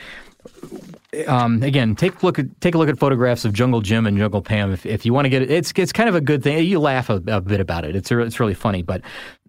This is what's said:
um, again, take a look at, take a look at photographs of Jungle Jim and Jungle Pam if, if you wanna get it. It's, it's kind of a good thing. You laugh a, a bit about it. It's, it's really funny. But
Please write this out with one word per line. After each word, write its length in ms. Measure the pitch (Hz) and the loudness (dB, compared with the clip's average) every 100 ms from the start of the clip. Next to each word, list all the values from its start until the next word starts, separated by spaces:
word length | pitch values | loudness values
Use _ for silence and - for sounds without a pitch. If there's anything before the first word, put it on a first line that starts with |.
| - - - _ - - - - - - _ - - | -18 -20 -20 _ -20 -20 -18 -16 -18 -20 _ -8 -2
um, 340 | 123 120 117 | 0 2 2
again, 320 | 135 135 117 101 | 2 2 0 0
take 260 | 180 - | -2 0
a 40 | 180 | 0
look 140 | - | 0
at, 220 | 131 - | -4 -2
take 120 | 175 | 0
a 40 | 165 | 2
look 100 | 160 | 2
at 100 | 131 | 2
photographs 460 | 139 131 127 120 | 2 4 2 2
of 80 | 117 | 0
Jungle 300 | 101 123 117 | 0 2 2
Jim 260 | 101 113 113 | 2 2 2
and 100 | 101 | 2
Jungle 240 | 104 98 | 0 -2
Pam 300 | - 107 98 | -2 -2 0
if, 140 | 92 120 | -2 -4
if 200 | 107 113 | -2 0
you 80 | |
wanna 140 | 127 139 | 2 2
get 140 | 131 | 0
it. 100 | 131 | 2
It's, 220 | 165 - - | 0 0 -2
it's 160 | 180 | 0
kind 160 | - 226 | 0 2
of 80 | 175 | 2
a 60 | |
good 200 | 143 151 | 2 0
thing. 220 | 143 156 165 | 0 0 2
You 140 | 190 | 2
laugh 300 | 147 131 - | 2 0 0
a, 120 | 101 87 | -2 -2
a 140 | 107 | -2
bit 180 | 92 101 | 0 0
about 240 | 90 85 | 0 -4
it. 120 | 78 92 | -4 -6
It's, 120 | - | 0
it's 280 | 120 117 - | 0 0 0
really 140 | 113 | -2
funny. 280 | 95 117 98 | 0 -2 -2
But 200 | 87 87 - - - - | -4 -6 -8 -16 -18 -20